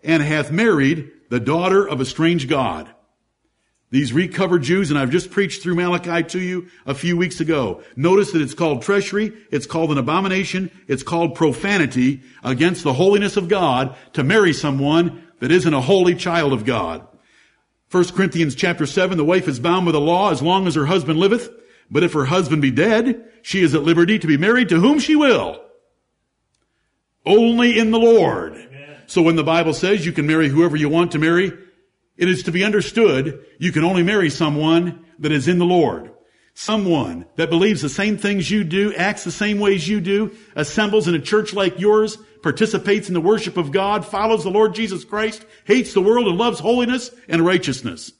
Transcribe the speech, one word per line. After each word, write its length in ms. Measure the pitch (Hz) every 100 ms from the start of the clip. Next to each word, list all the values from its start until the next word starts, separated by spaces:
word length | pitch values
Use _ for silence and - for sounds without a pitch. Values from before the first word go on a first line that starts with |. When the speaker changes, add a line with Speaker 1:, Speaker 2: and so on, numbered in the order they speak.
Speaker 1:
and 180 | 147 160
hath 300 | 147 156 143
married 580 | 160 226 165 135 160 139 _ _
the 100 | 123
daughter 480 | 117 160 180 190 196
of 120 | 139
a 60 | 131
strange 420 | - 165 175 131
god. 460 | 147 120 78 76 _ _ _ _ _ _ _ _ _ _
These 240 | 131 139
recovered 500 | 131 185 185 185 175
Jews, 260 | 131 185 170
and 80 | 147
I've 140 | 135
just 200 | 170 180
preached 300 | - 190 -
through 140 | - 175
Malachi 480 | 180 175 175 170 160
to 100 | 190
you 280 | 180 185 180 _ -
a 100 | 135
few 220 | 170 170
weeks 240 | 180 -
ago. 420 | 156 156 107 87 - -
Notice 340 | 160 190 202
that 100 | 170
it's 120 | 135
called 300 | - 165 139
treachery, 500 | - 202 196 202 214 - _
it's 140 | 143 -
called 260 | 165 160
an 60 | 143
abomination, 760 | 127 170 190 185 190 185 190 - -
it's 160 | 135
called 320 | - 170 165 -
profanity 840 | 160 123 196 202 139 127 127 139 - -
against 420 | 123 131 170 180
the 100 | 151
holiness 420 | 127 185 202 202 202
of 140 | 175
God 440 | 202 165 127 131 - -
to 100 | -
marry 300 | 139 214 185
someone 680 | 147 151 135 143 160 175 - - _
that 120 | 123
isn't 220 | 180 170
a 80 | 143
holy 340 | 127 196 180 180
child 380 | 180 170 143
of 100 | 127
God. 420 | 110 117 85 82 - _ _ _ _ _ _ _ _
First 260 | 180 175 -
Corinthians 400 | 190 170 156 117
chapter 300 | 180 170 147
seven, 320 | 190 185 180
"The 80 | 151
wife 240 | 185 165
is 100 | 123
bound 260 | 170 185 175
by 60 |
the 80 | 151
law 320 | 147 175 202
as 100 | 143
long 260 | 151 190 185
as 80 | 151
her 100 | 143
husband 340 | 185 139 160
liveth. 300 | 196 233 - - _ _ _
But 140 | 151
if 100 | 175
her 100 | 147
husband 380 | 131 180 151 156
be 100 | 139
dead, 540 | 127 196 220 240 - - _
she 180 | - 196
is 160 | 165 151
at 80 |
liberty 340 | 151 165 170 214
to 100 | 160
be 100 | 143
married 320 | 190 240 240
to 100 | 170
whom 200 | 220 302
she 180 | 277 302
will. 440 | 285 185 87 76 - _ _ _ _ _ _ _ _ _ _ _ _ _ _ _ -
Only 520 | 208 233 233 240 226
in 140 | 226
the 80 | 226
Lord." 540 | 233 226 151 110 80
Speaker 2:
Amen. 480 | - - 135 - - -
Speaker 1:
So 140 | 185
when 140 | 165 165
the 80 |
Bible 300 | 147 165 160
says 320 | 143 180 208 165
you 80 |
can 120 | 160 147
marry 220 | 156 151
whoever 300 | 143 170 151
you 100 | 147
want 240 | 160 175
to 80 | 160
marry, 320 | 160 170 190 - - _ _ _ _ -
it 140 | 175
is 140 | 185
to 80 | -
be 120 | 170
understood 800 | 208 208 - 226 214 202 151 135 - _
you 160 | 170
can 100 | 156
only 200 | 165 185
marry 260 | 175 208 165
someone 720 | 135 160 147 151 165 175 - - _
that 140 | 151
is 160 | 151 127
in 80 | 180
the 80 | 175
Lord. 460 | 180 139 76 - - _ _ _
Someone 720 | - - 220 196 156 107 85 87 -
that 140 | 165
believes 320 | 165 202 170
the 80 | 143
same 280 | 165 208 208
things 340 | 202 202 139
you 120 | 208
do, 300 | 175 190 208
acts 320 | 165 190 202 180
the 60 |
same 280 | - 208 202
ways 280 | 202 196 156
you 100 | 208
do, 320 | 175 202 214 - - -
assembles 540 | 147 - 208 214 170
in 60 | 165
a 40 |
church 340 | - 208 214
like 260 | 196 185 170
yours, 380 | 202 214 214 - - _
participates 680 | 160 - 220 190 196 208 -
in 40 |
the 80 | 175
worship 360 | 170 220 214 180
of 140 | 147
God, 340 | 180 196 208 -
follows 380 | 196 220 220
the 60 | 185
Lord 260 | 202 220 185
Jesus 280 | 220 180
Christ, 420 | - 208 220 220 - _ -
hates 280 | 247 -
the 80 | 196
world, 260 | 190 240 220
and 100 | 175
loves 220 | 233 196
holiness 520 | 175 247 240 254 - - -
and 180 | 165 170
righteousness. 680 | 185 - 127 113 82 - _